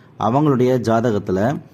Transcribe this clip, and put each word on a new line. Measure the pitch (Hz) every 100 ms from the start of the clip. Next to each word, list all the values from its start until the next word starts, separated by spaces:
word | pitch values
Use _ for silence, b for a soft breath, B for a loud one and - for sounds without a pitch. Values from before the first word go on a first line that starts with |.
| B -
அவங்களுடைய | 104 127 151 127 123 127
ஜாதகத்துல | 113 113 120 104 95 92 110 165 -